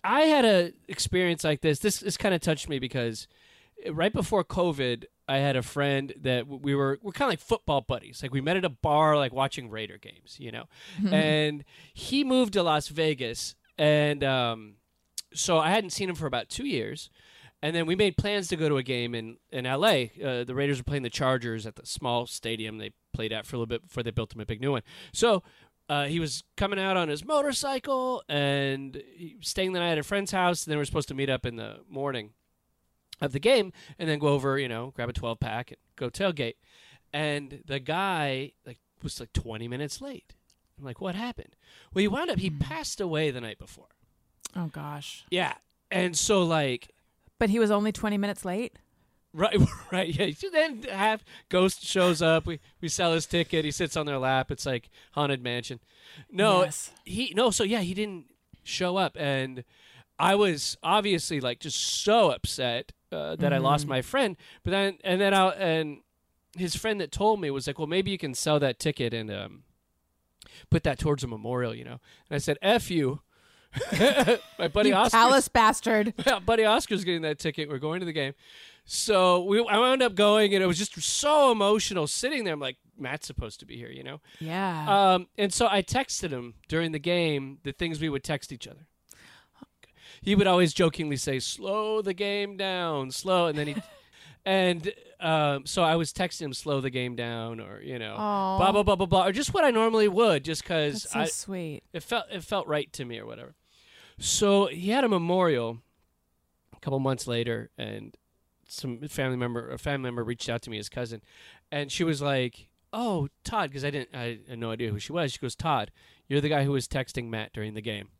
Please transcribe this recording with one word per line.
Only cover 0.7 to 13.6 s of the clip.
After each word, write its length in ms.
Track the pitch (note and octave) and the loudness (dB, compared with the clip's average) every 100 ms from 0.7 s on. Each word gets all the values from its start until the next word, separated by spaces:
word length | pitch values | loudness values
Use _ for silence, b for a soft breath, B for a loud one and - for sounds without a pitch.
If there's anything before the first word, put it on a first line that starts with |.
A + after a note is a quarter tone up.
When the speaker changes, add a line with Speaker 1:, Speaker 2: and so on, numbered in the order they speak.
| - - | -4 -12
Speaker 1:
experience 560 | - - F#3 F3+ E3 | -6 0 2 2 2
like 160 | D#3+ D3 | 0 2
this. 180 | D#3+ C#3+ | 2 2
This, 180 | G#3 - | 0 0
this 160 | G3 - | -4 -2
kinda 220 | G#3 F3 | 0 2
touched 300 | - D3+ - | 0 -2 -2
me 100 | C#3 | -6
because 500 | B2 C3 A#2 A2 - b b b b - C4+ | -4 -2 -4 -4 -14 b b b b -12 -8
right 220 | D#3 F#3 | -2 0
before 300 | A#3 F3+ G#3 | 0 0 0
covid, 600 | F3 - F3+ C#3+ B2+ A#2 - _ - | 0 0 0 0 -2 -2 -8 _ -2
I 100 | C3+ | 0
had 180 | C#3 B2+ | 2 0
a 60 | |
friend 500 | B2+ C#3+ C#3+ C#3 C#3 - | -2 -2 0 0 -2 -6
that 200 | C3+ B2 | -2 -2
w-, 200 | C#3 C3+ | -4 -6
we 140 | C#3+ | -2
were, 240 | C#3 C3+ C#3 | 0 0 -2
we're 100 | G#3 | -8
kinda 160 | F3 C4+ | -2 -2
like 100 | E3+ | -2
football 400 | - A3+ - C#3 | -2 -4 0 -2
buddies. 420 | - B2 - B2 | 0 -6 -6 -12
Like, 100 | C3+ | -6
we 80 | C3+ | -4
met 160 | C#3+ F#3 | 0 0
at 80 | |
a 40 | F3+ | -2
bar, 480 | B2+ D#3 D3 D#3 D3 | -2 4 6 6 6
like, 160 | C3+ | 2
watching 380 | C3 C#3 - A#2+ | 0 -2 -2 -10
Raider 260 | A2 G#2 G2+ | -10 -10 -12
games, 380 | G#2 - _ - | -20 -20 _ -16
you 120 | A#2+ | -12
know? 120 | A2+ - B B F#3 | -12 -14 B B -4
Speaker 2:
Mm-hmm. 160 | G3+ | 2
Speaker 1:
And 500 | D#3 D#3 D3+ D3+ D3 - b b | 4 4 4 2 -2 -12 b b
he 300 | - - C4+ | -14 -2 0
moved 280 | C4+ B3+ A#3 | 4 4 4
to 80 | G3 | 2
Las 260 | F3 D3+ - | 2 2 0
Vegas, 680 | D3+ D#3 C#3 A#2+ A#2 - - | 0 0 0 -4 -6 -10 -12